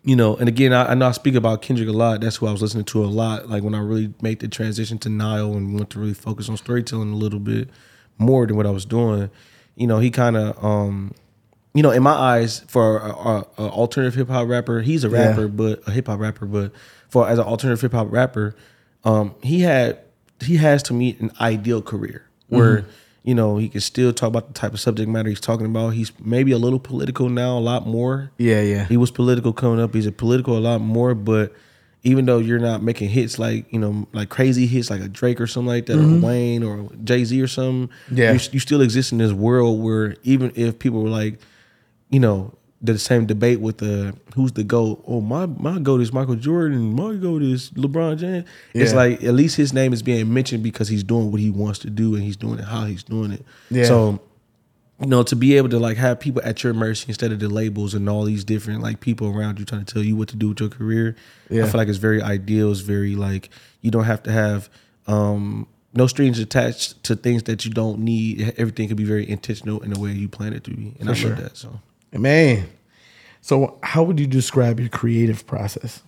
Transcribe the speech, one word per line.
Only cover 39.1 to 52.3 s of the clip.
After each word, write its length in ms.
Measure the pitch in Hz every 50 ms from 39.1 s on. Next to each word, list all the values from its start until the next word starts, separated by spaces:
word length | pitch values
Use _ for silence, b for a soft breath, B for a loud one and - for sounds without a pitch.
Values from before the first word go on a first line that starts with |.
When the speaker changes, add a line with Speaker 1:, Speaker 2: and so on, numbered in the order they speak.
| 123
Speaker 1:
in 60 | 113
this 120 | 113 107
world 500 | 101 95 104 117 123 127 120 117 110 110
where 340 | 113 113 110 110 107 104 95 - _
even 280 | 123 135 135 127 120 -
if 220 | 117 117 117 113 117
people 220 | - 131 117 110 107
were 60 | 110
like, 300 | 110 110 107 107 107 b b b b b b b b b b b b b _ _
you 100 | - 135
know, 340 | 123 110 101 95 92 - - _ _ _ _ _
the 160 | - 113 110
same 280 | 107 - - 127 120 117
debate 340 | 104 107 104 117 120 123 107
with 200 | 107 110 110 -
the, 360 | 123 104 104 101 101 101 - - _ - -
who's 180 | 135 131 127 117
the 100 | - 107
goat? 400 | 101 120 117 113 107 107 - -
"Oh, 140 | - 123 117
my, 260 | 104 107 123 156 185
my 320 | 175 151 - - 151 180 185
goat 200 | 143 139 135 123
is 140 | 120 113 123
Michael 220 | 131 135 127 123
Jordan. 600 | 110 117 147 165 175 165 156 139 123 113 110 107
My 180 | 139 190 220 220
goat 260 | 196 180 180 165 156 143
is 280 | 135 127 127 127 -
LeBron 460 | - - 135 139 139 165 165 160 156
James." 300 | 156 175 180 190 175 175 B B B B B B
It's 180 | 117 131 131 135
Speaker 2:
Yeah. 40 |
Speaker 1:
like, 240 | 131 123 123 120 - -
at 100 | 120 120
least 240 | 131 151 165 -
his 160 | - 147 139 131
name 180 | 135 131 131
is 100 | 123 113
being 320 | 113 123 123 113 110 110 117
mentioned 300 | 131 131 - 123 113 110
because 240 | 113 - - 110
he's 160 | 101 110 104 98
doing 260 | 98 117 117 110 107
what 120 | 101 104
he 80 | 107 107
wants 260 | 98 101 104 104 101 -
to 100 | - 110
do 260 | 104 104 113 110 107
and 80 | 104 101
he's 140 | 104